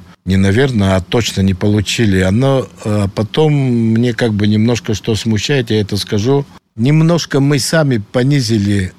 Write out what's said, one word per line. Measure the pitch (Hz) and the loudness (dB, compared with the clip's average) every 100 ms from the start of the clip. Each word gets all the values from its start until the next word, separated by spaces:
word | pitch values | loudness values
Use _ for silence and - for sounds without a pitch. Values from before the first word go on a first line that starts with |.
| - - - | -6 -12 -2
не | 95 | 0
наверно, | 98 104 139 113 98 95 | 2 2 2 0 0 0
а | |
точно | 87 120 107 - | 0 -2 -2 0
не | 98 | 0
получили. | 90 104 104 101 - 110 95 | 0 0 0 -2 0 0 2
Оно, | 92 107 135 135 113 - | 2 2 2 0 -2 -8
а | 113 104 98 | -4 -2 -2
потом | 107 107 - 156 | -4 -4 0 2
мне | 147 131 120 113 113 123 | 2 0 0 0 0 0
как | 113 120 | 0 -2
бы | 104 107 | 0 0
немножко | 107 113 117 - 104 | 2 2 0 -4 -4
что | - 107 | -2 -4
смущает, | 113 104 - 143 117 | -2 -2 -2 -2 0
я | 107 | -2
это | 98 101 | -2 -6
скажу. | - 104 117 139 139 - _ - | -4 -2 0 0 -2 -14 _ -4
Немножко | 123 156 165 170 - 139 | 0 2 2 0 0 0
мы | 143 143 | 0 0
сами | - 165 143 117 104 | 0 0 0 -2 -2
понизили | 127 131 143 110 113 101 101 92 | -2 0 0 0 0 0 0 -4